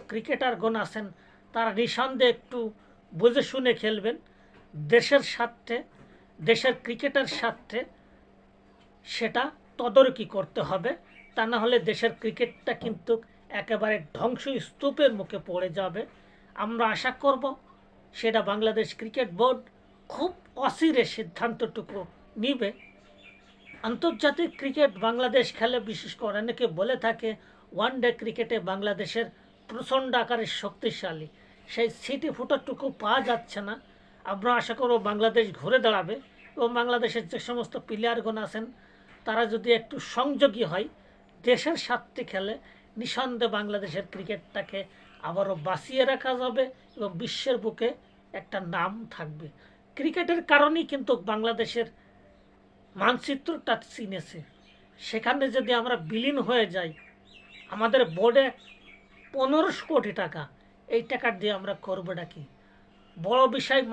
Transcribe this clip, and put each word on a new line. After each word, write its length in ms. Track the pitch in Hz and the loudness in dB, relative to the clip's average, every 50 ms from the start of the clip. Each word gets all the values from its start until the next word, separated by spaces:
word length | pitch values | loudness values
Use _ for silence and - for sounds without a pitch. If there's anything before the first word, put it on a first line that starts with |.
| - - | -4 -6
ক্রিকেটারগণ 640 | 208 226 220 - 269 - 262 254 233 170 208 226 226 214 285 | -8 -6 -2 -2 -2 0 2 0 0 0 0 0 0 0 -2
আছেন, 200 | - - 220 208 190 160 - - - - _ _ - - | -4 -6 -8 -10 -10 -12 -18 -20 -20 -20 _ _ -6 -2
তারা 180 | 233 226 220 190 208 | 0 0 0 2 0
নিঃসন্দেহে 540 | 240 233 - 233 254 262 262 254 254 247 233 | 0 0 0 0 0 0 2 4 4 4 4
একটু 260 | - - _ 247 240 226 214 - - - - - - _ _ | 2 -4 _ -8 -6 -6 -6 -8 -12 -18 -20 -20 -20 _ _
বুঝে 320 | - 160 202 240 240 277 269 - | 0 4 4 6 6 4 2 0
শুনে 200 | - 269 254 247 226 - | -2 0 2 2 2 2
খেলবেন। 340 | - 214 214 208 190 226 294 320 - - _ _ - - - - - _ - 151 151 147 226 | 0 -2 -2 -2 -2 -4 -4 -6 -10 -20 _ _ -20 -20 -20 -20 -20 _ -12 -10 0 4 4
দেশের 300 | 240 233 - 277 277 - - - | 4 6 6 4 4 4 2 -2
স্বার্থে, 440 | - 233 233 - - _ - 233 254 320 - - - - - - - - - _ - | -2 -4 -4 -4 -10 _ -6 -6 -6 -6 -10 -18 -20 -20 -20 -20 -20 -20 -20 _ -2
দেশের 340 | 156 185 233 226 - 262 240 - - | 2 2 4 4 4 2 0 0 -4
ক্রিকেটের 440 | 233 233 226 285 277 277 277 269 - - | -8 -4 -2 -2 0 2 2 2 0 -2
স্বার্থে 420 | - 240 226 - - - - 208 240 277 - - - _ _ - _ _ _ _ - _ _ _ _ _ _ _ _ - _ _ _ _ | -2 -2 -2 -2 -4 -10 -8 -8 -6 -6 -8 -12 -20 _ _ -20 _ _ _ _ -20 _ _ _ _ _ _ _ _ -20 _ _ _ _
সেটা 360 | - - - 233 214 - 240 269 302 - - - _ _ - | -10 -6 -4 -4 -2 -2 -2 -2 -2 -6 -12 -20 _ _ -6
তদারকি 460 | 240 247 196 262 269 254 - - 202 - - | -4 6 8 8 8 8 6 0 -6 -6 -4
করতে 260 | 98 - - - - 151 139 | -4 -6 -4 -4 -6 -2 -2
হবে। 220 | 190 185 170 247 339 - - - - - - - - | -2 -2 0 -2 -4 -4 -8 -18 -20 -20 -20 -8 -4
তা 80 | 247 220 226 | -2 0 0
না 60 | 240 220 214 | 0 0 2
হলে 140 | 240 247 233 165 214 | 4 4 4 2 0
দেশের 240 | 202 - 226 - - - | 0 0 0 0 0 -2
ক্রিকেটটা 520 | - 220 - - 240 - - - - 247 226 - - | -4 -6 -2 -2 -2 -4 -4 -6 -6 -4 -4 -4 -4
কিন্তু 300 | 233 214 - - - 226 226 - - - - - - - 208 | -6 -8 -6 -2 0 0 0 -2 -6 -20 -20 -18 -10 -10 -8
একেবারে 360 | 196 - 220 196 214 214 214 196 151 - - | -4 -2 -2 0 0 0 0 -2 -4 -8 -6
ধ্বংসস্তূপের 920 | 117 180 240 254 - - 277 262 226 - - - - 277 285 277 311 294 254 226 196 | -4 -2 -2 -2 -2 -4 -4 -4 -4 -6 -8 -6 -2 -2 -2 4 4 4 4 4 0
মুখে 200 | 185 - 214 185 - - | -4 -8 -8 -10 -8 -6
পড়ে 200 | 175 180 185 185 156 | -4 -2 -2 -2 -2
যাবে। 240 | 196 190 185 165 208 240 - - - - - - - - - - | -4 -4 -4 -4 -6 -8 -10 -14 -20 -20 -20 -20 -20 -20 -14 -8
আমরা 300 | - 208 214 233 233 233 220 214 | -6 -4 -4 0 2 2 2 2
আশা 160 | - - 262 262 - - | 0 -2 -2 -2 2 2
করব 200 | 277 269 247 269 262 269 - - - - _ - - _ - - - - | 2 2 2 0 -4 -6 -8 -12 -20 -20 _ -20 -20 _ -20 -20 -20 -10
সেটা 260 | - - 226 214 220 185 202 | -2 0 2 2 2 2 0
বাংলাদেশ 360 | 202 214 220 220 208 220 208 - - - | 0 0 0 0 2 0 -2 -2 -6 -10
ক্রিকেট 300 | 226 220 - 269 247 190 170 185 | -12 -6 -4 -4 -4 -2 0 2
বোর্ড 200 | 233 254 254 226 - - - _ _ _ - _ _ - | 4 4 4 0 -4 -12 -20 _ _ _ -20 _ _ -14
খুব 220 | - - 302 370 359 - - - - 247 269 | -6 -4 -4 -4 -4 -8 -16 -16 -6 -2 -2
অচিরে 380 | - - - 320 320 277 254 202 - - | -2 2 2 2 4 6 4 2 2 -2
সিদ্ধান্তটুকু 840 | 226 214 170 - - 214 240 220 - 240 - - 226 170 - 190 202 180 - - - - - - 208 214 | -8 -10 -10 -6 -4 -4 -4 -2 -4 -6 -6 -6 -8 -12 -10 -10 -10 -10 -10 -14 -20 -20 -14 -8 -4 -2
নিবে। 260 | 269 277 247 214 202 226 - - - - - - - - - - - - - - - - - - - - - - | -2 0 0 -2 -4 -4 -8 -14 -20 -20 -20 -20 -20 -20 -20 -20 -20 -20 -20 -20 -20 -20 -20 -20 -20 -16 -8 -6
আন্তর্জাতিক 640 | 220 240 - - 330 330 220 311 285 285 330 339 320 - - | -6 -2 0 0 0 2 2 2 2 2 2 0 -2 -2 -4
ক্রিকেট 320 | 269 277 269 302 294 277 185 185 214 | -6 -4 2 4 4 4 4 2 0
বাংলাদেশ 380 | 226 233 240 254 240 214 254 240 - - | 0 2 2 2 4 4 4 4 2 2
খেলে, 200 | - 226 247 247 240 202 220 | 0 0 2 2 0 -2 -4
বিশেষ 240 | 202 - - 156 - - | -8 -10 -10 -12 -8 -6
করে 140 | 240 214 196 208 220 | -4 -2 -2 -2 -2
অনেকে 220 | 240 233 - 247 202 160 170 | -4 -2 0 -2 -2 0 0
বলে 160 | 196 240 254 247 - | 0 0 0 0 0
থাকে 240 | 226 226 226 233 220 208 - - - - - - - - | -2 -2 -2 -4 -6 -6 -6 -12 -20 -20 -20 -20 -10 -2
ওয়ান 180 | 170 214 254 269 262 | 0 0 0 0 2
ডে 80 | 233 240 226 - | 2 2 2 0
ক্রিকেটে 360 | 220 226 - 247 226 226 233 214 170 190 | -4 -6 -4 -4 -4 -2 -2 -2 -2 -2
বাংলাদেশের 560 | 190 196 202 208 202 185 202 - - 226 220 180 - - - - _ _ _ - | -4 -2 -2 -2 -2 -2 -4 -4 -4 -4 -4 -4 -8 -14 -20 -20 _ _ _ -14
প্রচণ্ড 420 | 214 247 - - 262 262 262 254 254 240 | -12 -12 -4 0 0 0 2 2 2 0
আকারে 240 | 220 233 240 233 214 151 - - | 2 2 0 -2 -2 -4 -6 -6
শক্তিশালী, 640 | - - - - - 220 - - 196 180 160 156 156 151 - - - - - - - - - | -8 -8 -8 -4 -4 -4 -4 -4 -6 -6 -6 -8 -10 -14 -16 -20 -20 -20 -20 -20 -18 -8 -2
সেই 160 | 220 233 220 226 - | 0 0 0 -2 -6
ছিটে 280 | - - 277 277 330 294 - | -8 -6 -6 -4 -4 -6 -6
ফোঁটাটুকু 500 | - 247 - 285 277 - - 240 - 277 262 - - | -6 -2 0 -2 -2 -2 -4 -8 -6 -6 -6 -6 -4
পাওয়া 200 | 214 208 233 269 220 247 | 0 2 2 2 2 2
যাচ্ছে 300 | 233 - 233 - - 208 202 | 0 -2 -4 -8 -10 -8 -8
না। 80 | 202 220 262 - - - - - - - - - | -8 -8 -10 -12 -20 -20 -20 -20 -20 -20 -14 -8
আমরা 260 | 185 202 196 196 247 247 226 | -8 -6 -2 2 2 2 2
আশা 140 | - - 226 233 | 2 -2 -2 -2
করব 140 | 254 240 240 226 190 208 | 2 2 2 2 2 0
বাংলাদেশ 360 | 208 208 220 226 220 233 220 202 156 - | 0 2 2 4 4 4 2 2 -2 -6
ঘুরে 200 | 139 - 262 254 - | 0 2 4 4 6
দাঁড়াবে 300 | 226 214 190 180 170 220 277 - - - - - - - | 4 4 2 0 -2 -6 -8 -10 -14 -20 -20 -20 -14 -2
এবং 140 | 311 240 233 240 240 | 0 0 0 2 0
বাংলাদেশের 440 | 240 240 240 240 240 226 233 233 180 165 | 2 2 2 2 2 0 0 -4 -4 -4
যে 80 | - 220 - | -6 -8 -6
সমস্ত 260 | - 240 240 214 - - 262 - | -4 -4 -4 -4 -6 -8 -10 -8
প্লেয়ারগণ 500 | - 220 208 226 233 233 233 196 220 220 220 214 | -8 -4 -2 0 0 0 0 -2 -2 -4 -4 -6
আছেন, 200 | - - 220 226 247 - - - - - - - - - - - | -6 -6 -8 -8 -10 -12 -18 -20 -20 -20 -20 -20 -20 -20 -10 -6
তারা 180 | 233 220 226 240 208 220 | -2 0 2 2 2 0
যদি 160 | 220 - 240 233 226 | 0 2 4 4 4
একটু 160 | 226 - 294 254 - - - | 2 -2 -10 -12 -10 -4 -2
সংযোগী 500 | 233 262 285 277 208 277 277 196 240 220 151 | 0 0 0 4 6 6 6 6 2 -2 -2
হয়, 160 | 170 190 220 - - - - - - - - _ - - - | -2 -4 -4 -6 -10 -18 -20 -20 -20 -20 -20 _ -20 -2 2
দেশের 340 | 240 240 - - 294 339 - - | 4 4 4 4 0 -2 -2 -2
স্বার্থে 380 | - 247 240 - - - - 240 - | -2 -2 -2 -4 -8 -12 -12 -10 -6
খেলে, 220 | - 190 190 202 247 285 - - - - - _ _ 214 | -6 -4 -4 -4 -6 -8 -12 -18 -20 -20 -20 _ _ -10
নিঃসন্দেহে 560 | 220 165 - 240 262 254 247 220 240 220 208 | -8 -6 -4 -2 -2 -2 -2 -2 -2 0 0
বাংলাদেশের 480 | 208 208 208 208 202 202 180 151 190 196 - - | -2 -2 -2 -4 -4 -4 -6 -6 -6 -8 -8 -10
ক্রিকেটটাকে 680 | 190 185 165 208 170 - - - 196 190 - - 196 185 - - - - - - - - 156 | -10 -8 -8 -8 -8 -10 -8 -8 -8 -8 -6 -8 -10 -10 -10 -14 -20 -20 -20 -18 -10 -10 -4
আবারও 260 | 170 190 196 196 190 160 147 | -2 -2 0 0 -2 -4 -2
বাঁচিয়ে 360 | 185 180 - - - 262 262 254 269 | -2 -4 -4 -4 0 2 2 4 4
রাখা 200 | 262 247 - 262 262 247 | 2 0 0 -2 -2 -2
যাবে 220 | 254 254 220 269 262 262 - - - _ _ | -2 -2 0 0 -2 -2 -4 -10 -20 _ _
এবং 120 | 254 208 196 175 165 | -8 -6 -6 -6 -6
বিশ্বের 360 | 240 214 - - - 269 247 220 196 | -8 -8 -8 -4 -2 -2 -2 0 -2
বুকে 260 | 226 226 - 226 247 294 - - _ _ _ _ _ - 190 | -4 -4 -2 -2 -2 -2 -4 -12 _ _ _ _ _ -14 -14
একটা 180 | - - - 196 190 170 185 | -10 -8 -8 -6 -6 -4 -2
নাম 160 | 180 170 190 202 233 226 - - | -2 -2 -2 -4 -8 -12 -14 -12
থাকবে। 320 | - 170 151 151 151 160 147 - - - - - _ _ _ _ | -12 -12 -12 -12 -12 -14 -16 -18 -20 -20 -20 -20 _ _ _ _
ক্রিকেটের 440 | - 277 320 320 359 339 339 339 339 339 - | -4 -2 -2 0 0 0 0 0 0 4 6
কারণেই 340 | 294 285 294 302 320 339 320 - | 8 8 8 8 6 2 0 -2
কিন্তু 200 | 285 269 220 - 247 - 175 214 | -4 -4 0 0 0 0 0 -2
বাংলাদেশের 560 | 214 214 220 233 226 233 226 - - 233 226 - - - - _ _ - - - - _ _ _ _ _ _ _ _ _ _ _ - | -2 0 0 0 0 0 -2 -2 -2 -4 -4 -4 -8 -16 -20 _ _ -20 -20 -20 -20 _ _ _ _ _ _ _ _ _ _ _ -6
মানচিত্রটা 800 | 190 196 226 254 247 - 294 277 269 - 339 320 285 - - 226 226 - - - | 0 2 2 2 0 -2 -4 -6 -4 -4 -6 -8 -4 -2 -2 -2 -2 -4 -8 -14
চিনেছে। 460 | - 226 190 190 175 156 - - 165 - - _ _ _ - - _ _ _ _ - | -12 -10 -8 -8 -10 -10 -12 -14 -18 -18 -18 _ _ _ -20 -20 _ _ _ _ -16
সেখানে 460 | - - - 214 - 233 285 285 269 262 214 | -10 -8 -6 -2 0 0 2 2 0 0 2
যদি 160 | 262 226 220 247 233 | 0 2 2 2 0
আমরা 160 | 226 247 247 175 160 156 | 2 0 -2 -2 -2 -4
বিলীন 280 | 220 226 240 277 285 269 214 | -4 0 0 0 0 0 0
হয়ে 180 | 208 247 240 220 180 170 | 2 2 2 2 2 0
যাই, 160 | 190 175 160 151 - - - - _ _ - - - - - - - - - 185 | -4 -6 -6 -8 -12 -20 -20 -20 _ _ -20 -20 -20 -20 -20 -20 -20 -16 -12 -4
আমাদের 280 | 208 220 233 240 262 240 165 160 | -2 2 4 4 4 4 2 2
বোর্ডে 300 | 180 208 240 233 277 269 254 - - - - - - - - - - - _ - - - - - | 2 4 6 6 6 4 4 0 -8 -14 -20 -20 -20 -20 -20 -20 -20 -20 _ -20 -20 -20 -10 -2
পনেরোশো 500 | 269 262 262 294 311 339 381 - - - - | 0 2 4 4 4 2 2 -2 -4 -4 0
কোটি 240 | 320 262 202 208 180 - | 0 0 0 0 -2 -4
টাকা, 220 | 185 160 - 160 143 - - _ _ _ _ _ _ - 233 | -4 -6 -6 -10 -12 -12 -16 _ _ _ _ _ _ -2 0
এই 80 | 233 233 226 | 0 0 -2
টাকা 160 | 262 247 262 233 208 185 | -4 -2 0 -2 -2 0
দিয়ে 140 | 208 208 202 190 | -2 -2 -2 -2
আমরা 140 | 190 202 196 - - | -4 -8 -8 -8 -6
করবোটা 380 | 196 185 190 175 185 185 170 170 170 - | -6 -6 -6 -6 -6 -8 -8 -10 -10 -14
কি? 100 | 160 143 - - - _ - - - - _ _ - - - - | -16 -18 -18 -20 -20 _ -20 -20 -20 -20 _ _ -20 -20 -20 -14
বড় 260 | 165 160 196 240 254 262 247 247 | -8 0 2 6 6 6 6 4
বিষয় 260 | 262 - - 262 269 262 226 | 0 0 2 2 2 2 2